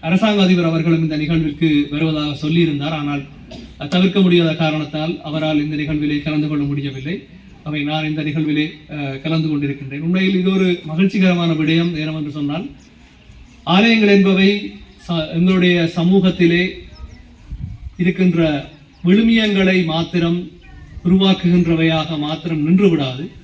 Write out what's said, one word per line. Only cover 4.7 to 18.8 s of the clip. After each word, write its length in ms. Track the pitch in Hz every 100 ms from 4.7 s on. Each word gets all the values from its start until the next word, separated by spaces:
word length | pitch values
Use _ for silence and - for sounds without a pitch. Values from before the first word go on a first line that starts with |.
| 156 143 156 160 170
அவரால் 420 | 151 151 156 151
இந்த 120 | 147 151
நிகழ்விலே 480 | 147 151 147 147
கலந்து 240 | 156 151 151
கொள்ள 160 | 151
முடியவில்லை. 600 | 143 143 139 131 139 208 - - - -
அவை 200 | 151 151
நான் 240 | 143 156 156
இந்த 160 | 156
நிகழ்விலே, 480 | 151 151 151 151 156 160 -
அ, 260 | 147 139 135
கலந்து 300 | 156 160 156
கொண்டிருக்கின்றேன். 520 | 147 143 135 131 143
உண்மையில் 400 | 165 185 190 190
இது 120 | 180
ஒரு 280 | 190 185 175 151
மகிழ்ச்சிகரமான 680 | 160 196 220 185 175 170
விடயம். 440 | 156 156 165 170 156
ஏனென்று 340 | 156 156 147
சொன்னால், 400 | 147 143 156 269 - - - - - - - - -
ஆலயங்கள் 440 | - 180 226 226 202
என்பவை 680 | 202 190 190 196 208 - - - - -
ச-, 220 | 170 156
எங்களுடைய 560 | 165 180 185 180 175 165 170
சமூகத்திலே 760 | 170 190 185 170 170 170 185 - - - - - - - - - - - - -
இருக்கின்ற 720 | 175 180 185 165 160 147 - -